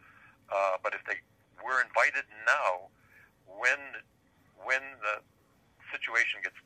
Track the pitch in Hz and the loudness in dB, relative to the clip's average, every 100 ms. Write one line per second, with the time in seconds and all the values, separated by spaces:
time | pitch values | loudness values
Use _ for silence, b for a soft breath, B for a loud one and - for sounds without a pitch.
0 | b b b b - 98 98 92 104 98 | b b b b -4 0 2 0 -2 -6
1 | - 101 - _ _ - 117 131 117 110 | -6 -8 -10 _ _ -10 -2 0 2 4
2 | 135 135 - 107 113 143 113 90 95 _ | 2 2 -6 -2 2 4 4 0 -4 _
3 | b b b _ - 98 123 139 139 113 | b b b _ -20 -2 2 2 -2 -14
4 | - _ _ _ _ - 104 131 135 131 | -16 _ _ _ _ -10 -2 -2 -2 -6
5 | 104 104 - _ _ _ _ _ - - | -2 -2 -6 _ _ _ _ _ -14 -10
6 | - 117 117 107 92 - | -2 2 2 -2 -8 -8